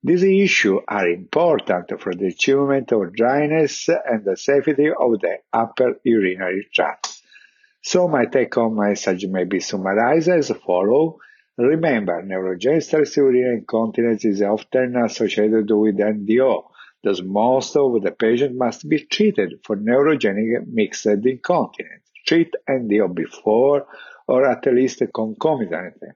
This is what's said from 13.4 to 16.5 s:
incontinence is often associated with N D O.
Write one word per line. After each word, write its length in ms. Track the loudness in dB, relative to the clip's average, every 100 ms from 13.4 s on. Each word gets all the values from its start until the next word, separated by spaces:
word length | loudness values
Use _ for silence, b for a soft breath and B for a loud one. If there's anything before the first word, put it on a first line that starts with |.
| 0 -2
incontinence 680 | -2 -2 -2 -2 -2 0
is 200 | -2 0
often 520 | 0 -2 -2 -2 0 -2
associated 760 | -2 -2 -4 0 2 2 2
with 280 | 2 2 0
N 260 | -2 -2 0
D 140 | 2
O. 280 | 2